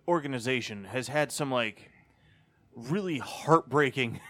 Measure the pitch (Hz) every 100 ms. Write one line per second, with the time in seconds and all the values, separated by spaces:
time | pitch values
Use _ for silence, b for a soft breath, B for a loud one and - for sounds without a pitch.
0 | - 170 143 127 120 127 110 101 98 127
1 | 120 147 143 - 139 127 113 - - _
2 | b b b b b b _ - 117 190
3 | 185 139 107 - 139 165 - 147 139 135
4 | 120 123